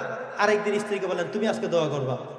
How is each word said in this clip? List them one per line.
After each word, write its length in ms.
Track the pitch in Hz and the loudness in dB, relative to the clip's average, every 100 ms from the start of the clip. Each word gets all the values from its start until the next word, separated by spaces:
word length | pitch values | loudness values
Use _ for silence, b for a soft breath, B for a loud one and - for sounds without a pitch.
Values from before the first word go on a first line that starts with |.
| - - - - | -4 -6 -6 0
আরেকদিন 400 | 208 208 208 208 | 4 4 2 0
স্ত্রীকে 280 | 220 202 190 | 0 -2 0
বলেন, 200 | 180 170 | -2 -2
"তুমি 160 | 208 220 | 0 0
আজকে 180 | - 185 | 0 2
দোয়া 220 | 170 156 | 2 2
করবা।" 280 | 143 131 127 - | 0 -2 -4 -6